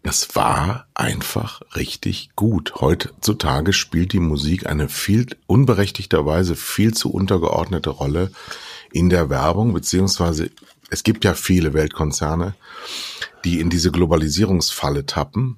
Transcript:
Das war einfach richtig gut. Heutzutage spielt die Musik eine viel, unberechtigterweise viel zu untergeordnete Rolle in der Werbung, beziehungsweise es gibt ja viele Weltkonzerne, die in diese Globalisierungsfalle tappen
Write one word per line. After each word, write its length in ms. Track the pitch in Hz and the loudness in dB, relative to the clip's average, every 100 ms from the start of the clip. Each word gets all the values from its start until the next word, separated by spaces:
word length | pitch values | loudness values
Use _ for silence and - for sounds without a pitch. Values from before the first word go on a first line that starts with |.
Das 320 | 92 - - - | -4 -4 -2 -2
war 520 | - - 85 120 - - | 0 0 0 -4 -8 -6
einfach 680 | 113 104 - - 104 - - - | -4 -4 -6 -6 -6 -10 -12 -8
richtig 560 | - - - 95 - - | -8 -6 -6 -6 -8 -2
gut. 380 | 107 98 - - | 0 0 -2 -2
Heutzutage 920 | 69 85 - - - 104 85 71 80 | 2 2 -2 -4 -2 0 0 0 2
spielt 420 | 98 - 85 90 | 0 0 0 0
die 60 | 98 | 2
Musik 460 | 82 73 71 92 - | 2 0 0 -2 -2
eine 240 | 76 73 | -2 -2
viel, 380 | - - 104 117 - _ | -4 0 2 0 -8 _
unberechtigterweise 1080 | - 139 101 98 - - 85 73 80 90 82 | 4 6 4 2 -2 0 0 2 2 2 -2
viel 380 | - - 107 117 | -4 2 2 2
zu 160 | - | -2
untergeordnete 800 | - 95 95 82 80 82 87 - | -2 2 2 2 0 -2 -2 -4
Rolle 400 | 69 71 80 95 - - - - - - | -4 -2 0 -2 -6 -16 -16 -16 -18 -6
in 200 | - 87 | 2 4
der 180 | 87 76 | 4 2
Werbung, 440 | 67 71 90 117 | 0 0 2 2
beziehungsweise 760 | 87 - 92 95 - 85 78 78 - _ _ - | 0 0 2 2 2 0 0 -4 -8 _ _ -8
es 140 | - | -2
gibt 200 | - - | 0 2
ja 120 | 101 85 | 2 0
viele 380 | - 92 82 73 | 2 4 4 2
Weltkonzerne, 800 | 76 - 78 71 78 82 87 95 - - - - - - - - 87 | 0 0 -2 0 -2 -2 -2 -6 -16 -18 -12 -12 -12 -12 -14 -6 -2
die 140 | 82 | 0
in 100 | 85 | 0
diese 220 | 85 87 | 2 2
Globalisierungsfalle 1120 | 82 85 82 78 76 107 92 - - 73 71 69 | 2 2 2 0 0 2 2 0 -4 -2 -2 -4
tappen 520 | - 78 101 127 | -4 -4 -2 -4